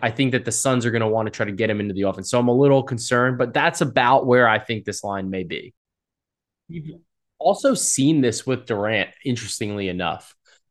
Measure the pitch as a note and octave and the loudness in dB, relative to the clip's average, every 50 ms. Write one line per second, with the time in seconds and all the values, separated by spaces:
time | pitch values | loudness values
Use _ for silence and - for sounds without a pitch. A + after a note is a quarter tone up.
0 | B2 A#2 A2+ - C3+ B2+ B2 A#2+ B2 A#2 - - - C3+ B2+ B2 A2+ A#2+ A2+ A2+ | -4 -4 0 0 0 0 0 -2 -2 -2 -4 -2 0 0 0 2 0 0 0 0
1 | A2+ A2 A2 A2+ A2 G#2+ - - A2 G#2 G2 F#2+ A2 A2 G#2 G#2 G#2 G#2 F#2 G2 | 0 0 0 -2 -2 -4 -4 -4 -6 -4 -4 -2 -2 -2 -2 -2 -4 -4 -2 -2
2 | G2 F#2+ F#2 F#2+ F#2+ - B2 B2 A#2+ B2 A#2+ C3 C#3+ C#3 C3+ C3+ B2+ - B2 A#2 | -2 -2 -2 -4 -6 -2 0 2 2 4 4 4 6 6 6 4 2 0 -6 -6
3 | A#2 - B2+ A#2+ B2 B2+ B2+ B2 B2+ A#2+ - C#3+ D3+ E3+ E3 - E3+ C3 A#2 C3+ | -4 0 2 2 2 2 0 0 -2 -2 0 0 0 0 0 0 -2 0 2 2
4 | A#2+ A#2+ C3+ - - B2+ B2 B2 B2 A2+ A2 G#2+ - - A2+ G#2 - G#2 G2 - | 4 6 4 4 4 4 4 6 6 6 4 2 0 -4 -8 -6 -6 -8 -8 -8
5 | - G2+ G2+ G2 F#2+ F#2+ F#2+ F#2 F2+ E2 F#2 - - - _ _ _ _ _ _ | -6 -6 -6 -6 -6 -6 -6 -6 -6 -6 -8 -10 -12 -14 _ _ _ _ _ _
6 | _ _ _ _ _ _ _ _ _ _ _ _ _ - E3 E3+ D3 D#3 E3+ - | _ _ _ _ _ _ _ _ _ _ _ _ _ -16 -14 -12 -12 -14 -16 -18
7 | _ _ _ _ _ _ _ - D#3 F3+ G3+ - - C4+ A#3+ - - - - - | _ _ _ _ _ _ _ -2 0 0 0 2 2 0 2 2 0 -2 0 2
8 | C3 D3+ E3 D3 B2+ A#2 G#2+ - - C3 B2+ A#2+ - - A2+ G2+ G#2 A2 A2+ G2+ | 2 4 4 4 2 2 0 -2 -4 -4 -4 -4 -2 -4 -2 -2 0 0 0 0
9 | F#2 - - _ - C#3 B2+ A#2 A2+ G2 - - A2+ G#2 G#2 G#2 G2 F#2 F2 F2+ | -2 -2 -6 _ -6 -4 -4 -4 -6 -8 -8 -6 -6 -6 -4 -4 -4 -4 -4 -4
10 | F2 D#2+ D#2 E2+ - - _ _ _ _ _ _ _ _ | -4 -4 -6 -6 -10 -20 _ _ _ _ _ _ _ _